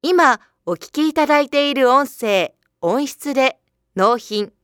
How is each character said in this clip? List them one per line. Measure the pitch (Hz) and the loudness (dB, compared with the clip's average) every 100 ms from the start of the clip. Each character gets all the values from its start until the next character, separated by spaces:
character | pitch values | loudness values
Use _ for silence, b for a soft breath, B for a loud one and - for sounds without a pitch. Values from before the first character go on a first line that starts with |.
今 | 359 359 302 226 b b - | 2 2 2 0 b b -8
お | |
聞 | 175 - | -8 -8
き | - 311 | -2 -2
い | |
た | 302 294 | 0 2
だ | 294 | 2
い | 294 | 2
て | 285 285 | 0 0
い | |
る | 285 254 | 2 2
音 | 262 285 | 2 0
声、 | - 226 196 165 _ _ _ | -6 -2 -2 -2 _ _ _
音 | 170 226 285 | -4 -2 -4
質 | - 285 | -8 -4
で | 269 262 - _ _ _ - | 0 0 -2 _ _ _ 0
納 | 196 240 | 0 0
品 | - 208 208 _ | -4 -8 -8 _